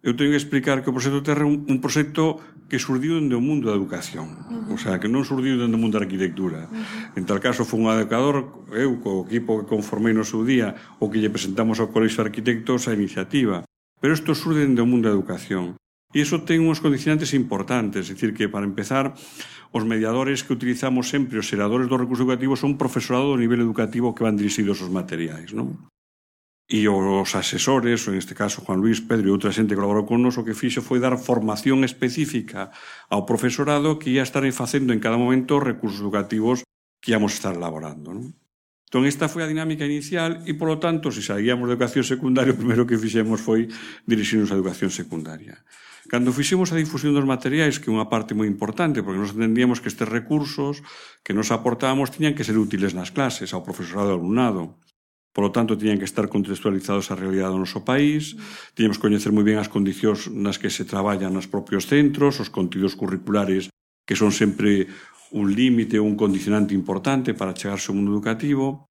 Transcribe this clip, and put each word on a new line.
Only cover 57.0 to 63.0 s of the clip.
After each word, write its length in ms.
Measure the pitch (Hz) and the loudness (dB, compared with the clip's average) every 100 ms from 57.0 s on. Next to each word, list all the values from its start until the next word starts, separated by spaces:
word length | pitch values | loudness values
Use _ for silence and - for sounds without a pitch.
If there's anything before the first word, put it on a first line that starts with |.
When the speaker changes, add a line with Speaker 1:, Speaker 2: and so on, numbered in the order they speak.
| 95 | -2
Speaker 1:
á 60 | 92 | -6
realidade 400 | 95 95 95 95 | -2 0 0 0
do 80 | 92 | -2
noso 180 | 107 | -4
país, 540 | - 131 147 151 151 - - - - - | 0 2 4 2 -4 -12 -16 -16 -16 0
tiñamos 240 | 110 101 | 2 4
que 80 | 110 | 2
coñecer 240 | 104 104 | 2 2
moi 100 | 107 | 4
ben 140 | 104 107 | 4 2
as 80 | 104 | 0
condicións 600 | 107 98 95 110 101 - | 0 0 2 2 0 -4
nas 320 | 110 101 95 | -4 -2 -2
que 80 | 101 | -4
se 140 | - 90 | -6 -6
traballan 480 | 101 98 98 95 | -2 0 0 -2
nos 160 | 95 95 | -4 -4
propios 400 | 101 - 98 - | -6 -2 -4 2
centros, 480 | 143 147 143 143 139 | 4 4 4 2 2
os 140 | 104 | -6
contidos 400 | - 90 92 95 | -2 -2 0 -2
curriculares, 800 | - | 0